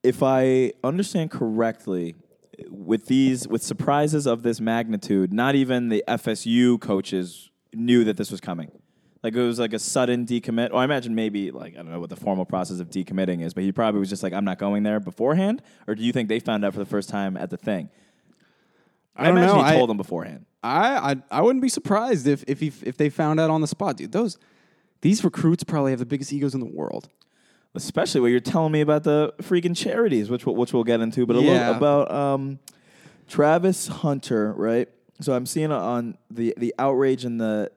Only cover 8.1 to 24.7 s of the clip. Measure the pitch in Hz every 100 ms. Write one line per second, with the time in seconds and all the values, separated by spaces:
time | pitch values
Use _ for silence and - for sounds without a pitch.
8.1 | 95 104 98 - 85 76 - _ _ _
9.1 | _ 117 117 123 120 113 110 - 139 123
10.1 | 123 117 120 113 117 120 - 131 143 120
11.1 | 110 110 101 95 64 90 78 82 85 82
12.1 | 92 104 95 90 92 87 90 85 95 87
13.1 | 95 92 87 82 90 95 95 113 104 98
14.1 | 98 95 92 101 90 101 104 107 107 92
15.1 | - 123 165 196 240 _ _ - 110 117
16.1 | 123 107 110 - 107 101 101 98 104 95
17.1 | 101 98 92 90 - - 95 76 _ _
18.1 | _ _ _ _ _ _ _ _ _ _
19.1 | - 156 180 180 196 143 156 120 104 90
20.1 | 85 87 73 - _ 117 147 226 277 139
21.1 | 135 - 127 214 262 247 - - 202 247
22.1 | 190 127 143 - 139 151 - - 131 151
23.1 | 135 151 156 160 160 151 - 196 117 -
24.1 | 185 226 - _ _ _